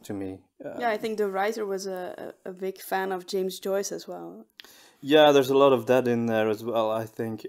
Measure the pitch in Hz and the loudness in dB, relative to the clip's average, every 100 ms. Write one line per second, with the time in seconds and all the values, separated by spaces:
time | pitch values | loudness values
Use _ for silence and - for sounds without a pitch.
0 | - 101 95 95 _ _ - - 240 208 | -12 -10 -10 -12 _ _ -14 -6 -4 -2
1 | 226 208 208 190 202 226 208 196 196 185 | -4 -4 -4 -2 -4 -4 -6 -6 -6 -8
2 | 180 - - - 190 185 190 190 - 190 | -10 -12 -14 -14 -16 -10 -10 -10 -6 -6
3 | 190 180 180 196 185 185 202 196 196 175 | -4 -6 -6 -4 -4 -6 -4 -4 -4 -8
4 | - 180 170 196 220 _ - - - _ | -12 -14 -14 -18 -20 _ -20 -20 -20 _
5 | 135 151 151 143 127 135 139 127 113 127 | 4 8 8 8 6 6 6 6 4 2
6 | 120 117 117 110 110 107 113 113 110 110 | 4 0 0 0 0 -2 -2 -2 0 -2
7 | 110 - 113 110 | -6 -8 -8 -8